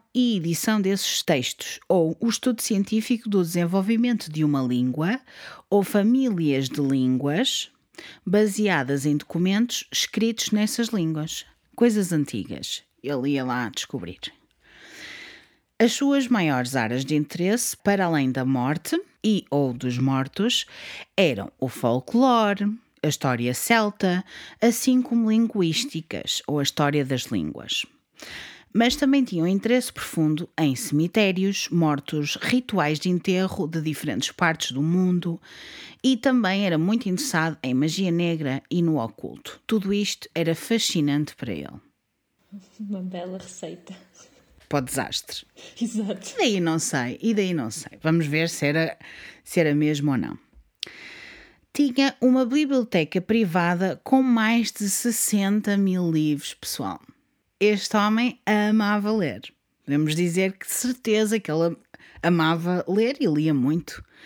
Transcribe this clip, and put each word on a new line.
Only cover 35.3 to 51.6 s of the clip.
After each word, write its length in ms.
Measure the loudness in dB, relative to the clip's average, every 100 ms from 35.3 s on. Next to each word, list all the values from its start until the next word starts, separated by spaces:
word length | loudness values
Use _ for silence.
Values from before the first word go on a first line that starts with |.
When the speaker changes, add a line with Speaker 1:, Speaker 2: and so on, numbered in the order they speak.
| -6 -10 -20 -20 -18 -20 -2
Speaker 1:
e 140 | 0 2
também 480 | 2 2 2 2
era 140 | 2 2
muito 280 | 2 0 0
interessado 500 | -2 0 0 0 -2
em 120 | -2
magia 360 | 0 0 0 0
negra 520 | 2 0 0 -2 -4 -2
e 100 | 0
no 220 | 2 2
oculto. 580 | -2 -6 -14 -14 -18 -16 -2
Tudo 260 | -2 0
isto 340 | -2 -2 -6 -8
era 200 | -4 -2
fascinante 800 | -2 -2 -2 0 0 2 0 -2 -6
para 160 | -10
ele. 220 | -8 -10 -16 -20 _ _ _ _ _ _ -20 -18 -12
Speaker 2:
Uma 220 | -8 -6
bela 340 | -6 -8 -10 -10
receita. 560 | -14 -14 -14 -14 -18 -20 -20 _ -20 _ _ _ -4
Speaker 1:
Para 80 | -2
o 40 |
desastre. 600 | -2 -4 -4 -6 -8 -14 -16 -20 -18 -8
Speaker 2:
Exato. 520 | -6 -4 -4 -6 -8
Speaker 1:
E 40 | -2
daí 220 | 0 2
não 180 | 2 0
sei, 400 | 0 -2 -4 -2
e 140 | -2
daí 180 | 0 0
não 180 | -2 -4
sei. 280 | -8 -14 -6
Vamos 260 | 0 2 2
ver 220 | 0 0
se 160 | 0 0
era, 300 | 2 0 -4 -16 -20 -20 -20
se 160 | -2 2
era 140 | 4
mesmo 380 | 4 2 2 0
ou 40 | 0
não. 220 | -2 -8 _ -20 -20 _ -16 -16 -20 -20 -20 -20 -20 _